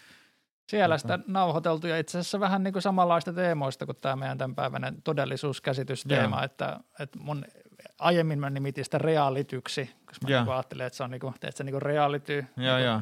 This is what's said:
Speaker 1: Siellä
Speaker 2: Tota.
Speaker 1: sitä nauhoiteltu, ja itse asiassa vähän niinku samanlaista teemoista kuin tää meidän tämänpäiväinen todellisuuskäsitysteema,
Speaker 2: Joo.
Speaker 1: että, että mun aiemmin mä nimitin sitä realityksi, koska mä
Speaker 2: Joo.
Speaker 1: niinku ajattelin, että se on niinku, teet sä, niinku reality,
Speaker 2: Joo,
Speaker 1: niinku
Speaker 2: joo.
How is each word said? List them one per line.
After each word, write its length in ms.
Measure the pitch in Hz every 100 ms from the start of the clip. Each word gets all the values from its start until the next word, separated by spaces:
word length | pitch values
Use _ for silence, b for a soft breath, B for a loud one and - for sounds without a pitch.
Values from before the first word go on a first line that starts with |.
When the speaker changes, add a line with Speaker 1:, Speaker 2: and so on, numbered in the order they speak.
| b b b b b _ -
Speaker 1:
Siellä 280 | 208 185 160
Speaker 2:
Tota. 40 | 120 175
Speaker 1:
sitä 20 | -
nauhoiteltu, 600 | 190 180 156 170 160 170
ja 100 | 160
itse 180 | 156 175
asiassa 200 | 175 202
vähän 240 | 196 196
niinku 180 | 190 196
samanlaista 520 | 196 190 175 170 170
teemoista 520 | 175 180 156 139 127 143
kuin 120 | 131
tää 140 | 135 135
meidän 220 | 135 131
tämänpäiväinen 640 | 131 131 131 131 131 -
todellisuuskäsitysteema, 1300 | - 147 139 135 147 131 - 135 131 131 135 139 131 -
Speaker 2:
Joo. 100 | 135
Speaker 1:
että, 340 | - 135 - - -
että 200 | 139 -
mun 260 | 147 147 135 - - - - -
aiemmin 400 | 156 175 160 147
mä 100 | 143
nimitin 340 | 139 139 135 131
sitä 120 | 156
realityksi, 880 | 156 160 139 131 143 131 - - 127 - -
koska 200 | - 135
mä 40 |
Speaker 2:
Joo. 80 | 135
Speaker 1:
niinku 120 | 120
ajattelin, 340 | 127 127 135 127
että 120 | -
se 60 |
on 80 | 127
niinku, 220 | 127 131 123
teet 180 | - -
sä, 60 |
niinku 160 | 139 139
reality, 680 | 139 147 147 147 143 147 131 -
Speaker 2:
Joo, 200 | 127 127
Speaker 1:
niinku 140 | 127
Speaker 2:
joo. 100 | 110